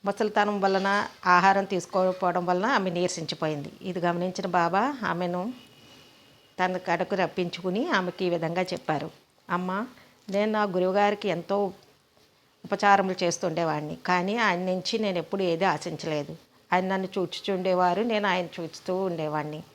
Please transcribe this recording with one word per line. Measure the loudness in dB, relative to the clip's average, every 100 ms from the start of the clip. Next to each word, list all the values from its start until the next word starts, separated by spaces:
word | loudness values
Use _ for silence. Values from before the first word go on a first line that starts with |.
ముసలితనం | -4 -2 0 2 2 2
వలన | 2 2 2 0 -2 -4 4
ఆహారం | 6 8 4
తీసుకోకపోవడం | 2 -4 -2 0 2 2 0 0 2
వలన | 2 2
ఆమె | 0 0
నీరసించిపోయింది. | 0 -2 -2 -8 -4 -2 -4 -8 -10
ఇది | -8 -2
గమనించిన | 0 0 -2 -4 0
బాబా | 2 2 2 0 -2
ఆమెను | -4 -2 -2 -4 -6 -10 -18 -20 -20 -20 -20 -20 -20 _ _ -2
తన | -2 -2
కడకు | -2 -2 0
రప్పించుకుని | 0 0 0 -4 -2 -4 -2 0
ఆమెకి | 0 0 -2
ఈ | -2
విధంగా | 0 -2 -2
చెప్పారు. | -2 -4 -2 -4 -4 -12 _ _ -4
"అమ్మ, | -4 -2 -4 -6 -12 -20 _ -4
నేను | 0 0
నా | 0
గురువుగారికి | 0 2 2 4 2 2 -2
ఎంతో | -4 -2 -2 -2 -6 -20 _ _ _ _ _ _ _
ఉపచారములు | -8 2 6 6 4 0
చేస్తుండేవాడిని, | 0 0 -2 0 0 0 -4 -8 0
కానీ | 0 2 2
ఆయన | 2 2
నుంచి | 0 -2 -2 -2
నేను | 0 -2
ఎప్పుడు | -4 -2
ఏది | 0 2
ఆశించలేదు. | 2 2 -4 -8 -4 -4 -4 -12 _ _ _
ఆయన | 0
నన్ను | 2 -2 -2 -4
చూచుచుండేవారు, | -4 -6 -4 -2 0 2 2 2
నేను | 0 0 0
ఆయన | 0 -4 -8
చూస్తూ | -10 -10 -6 -2
ఉండేవాడిని. | -2 -2 -4 -4 -6 -10 -14